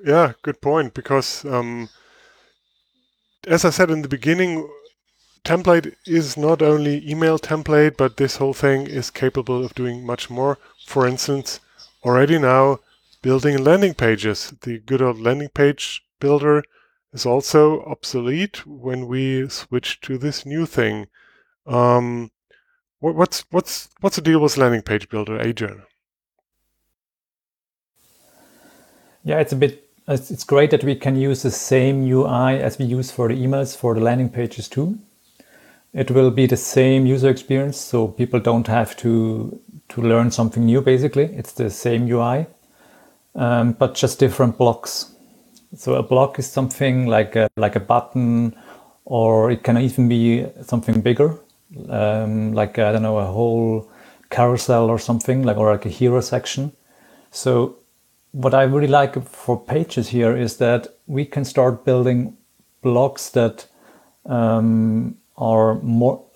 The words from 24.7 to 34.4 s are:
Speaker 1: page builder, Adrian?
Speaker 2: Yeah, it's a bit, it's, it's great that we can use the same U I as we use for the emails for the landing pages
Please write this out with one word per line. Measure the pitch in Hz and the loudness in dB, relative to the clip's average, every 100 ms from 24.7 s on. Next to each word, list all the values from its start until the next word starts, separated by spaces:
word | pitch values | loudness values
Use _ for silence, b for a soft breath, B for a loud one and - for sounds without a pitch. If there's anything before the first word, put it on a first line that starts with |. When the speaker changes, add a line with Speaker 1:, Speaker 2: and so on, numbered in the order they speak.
| 117 | 2
Speaker 1:
page | - 104 - | -2 -4 -4
builder, | 110 104 110 | -8 -6 -4
Adrian? | 113 113 107 101 _ _ _ _ _ _ _ _ _ _ _ _ _ _ _ _ _ _ _ _ _ _ _ _ _ b b b b b b b b b | -4 -4 -8 -10 _ _ _ _ _ _ _ _ _ _ _ _ _ _ _ _ _ _ _ _ _ _ _ _ _ b b b b b b b b b
Speaker 2:
Yeah, | 156 151 | -4 -2
it's | 151 | 0
a | 131 | 0
bit, | 139 139 _ _ - | 0 -2 _ _ -6
it's, | 139 131 | -6 -6
it's | - | -12
great | - 143 151 | 0 4 4
that | 151 | 2
we | 135 | 0
can | 131 135 | -2 -2
use | 131 135 131 | 0 0 -2
the | 131 | -2
same | - - 131 131 135 | -4 0 2 4 2
U | 131 131 | 2 2
I | 139 123 131 | 2 0 0
as | 135 135 - | 0 -2 -4
we | 127 | -4
use | 127 127 | -2 -4
for | - 117 | -2 -2
the | |
emails | 131 127 139 131 - | 0 -2 -2 -4 -2
for | 123 | -2
the | 113 | 2
landing | 113 123 123 | 2 0 -2
pages | 120 | -4